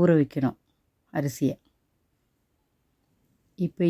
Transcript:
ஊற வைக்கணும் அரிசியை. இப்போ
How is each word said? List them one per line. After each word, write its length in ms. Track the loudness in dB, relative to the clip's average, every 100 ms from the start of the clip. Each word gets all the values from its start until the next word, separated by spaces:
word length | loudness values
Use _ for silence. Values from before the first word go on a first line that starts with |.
ஊற 100 | 4 4
வைக்கணும் 360 | 2 -2 -4 -4 _ _ _ _ _ -8
அரிசியை. 380 | -6 -4 -4 -4 _ _ _ _ _ _ _ _ _ _ _ _ _ _ _ _ _ _ _ -8 -8
இப்போ 180 | -2 2